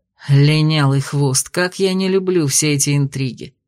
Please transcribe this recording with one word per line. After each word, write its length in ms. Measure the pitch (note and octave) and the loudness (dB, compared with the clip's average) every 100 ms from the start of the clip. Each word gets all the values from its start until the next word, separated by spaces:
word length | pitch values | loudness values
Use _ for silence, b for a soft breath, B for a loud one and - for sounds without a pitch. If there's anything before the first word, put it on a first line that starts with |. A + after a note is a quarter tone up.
| _ _ - | _ _ 0
Линялый 760 | C#3 D3 D#3 D#3 D#3 C3+ C#3 | 4 4 4 2 2 2 0
хвост, 480 | C#3 C#3+ C#3+ C3 - | -2 -2 0 -2 -4
как 300 | - F3+ F3+ | -4 -4 -2
я 140 | G3 | -2
не 160 | F#3 F#3+ | 0 0
люблю 360 | F#3+ F#3 F3+ D3 | 0 0 0 0
все 260 | - D3+ | 0 0
эти 220 | C#3+ D3 C#3+ | 0 0 0
интриги. 600 | C#3 C#3 C3 - - - | -2 -4 -8 -8 -16 -20